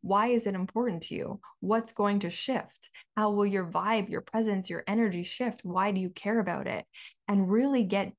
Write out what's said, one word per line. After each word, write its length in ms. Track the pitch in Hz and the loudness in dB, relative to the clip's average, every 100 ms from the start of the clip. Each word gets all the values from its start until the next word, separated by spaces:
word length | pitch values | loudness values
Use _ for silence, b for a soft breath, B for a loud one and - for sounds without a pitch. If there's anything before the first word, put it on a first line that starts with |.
Why 260 | 180 196 233 | 2 2 4
is 180 | 240 | 2
it 80 | 208 | 2
important 500 | 190 190 220 247 170 | -2 -4 -2 -2 -2
to 120 | - | -6
you? 240 | - - - B _ | -6 -6 -8 B _
What's 320 | 185 226 226 | 0 0 0
going 260 | - 202 202 | 0 2 2
to 100 | 175 | -2
shift? 600 | - - 254 - _ - B - | -6 -2 -4 -4 _ -20 B -8
How 160 | - 214 | 0 0
will 140 | 202 | 2
your 200 | 202 196 | 2 2
vibe, 440 | 175 170 196 220 196 | 0 -2 0 0 0
your 120 | - | -6
presence, 480 | - 220 220 196 185 | -4 -2 0 0 -2
your 140 | 170 | -8
energy 380 | - 214 220 175 | -2 2 2 0
shift? 380 | 175 - 247 240 | -6 -4 -4 -4
Why 280 | 180 185 202 | -4 0 2
do 80 | 190 | 0
you 80 | 185 | -2
care 300 | - 202 226 | -4 0 0
about 280 | 190 - - | 0 -2 -4
it? 180 | - - B B _ - | -6 -10 B B _ 0
And 200 | 202 185 | 2 4
really 340 | 214 277 262 | 4 4 4
get 300 | 190 196 190 | 2 0 -2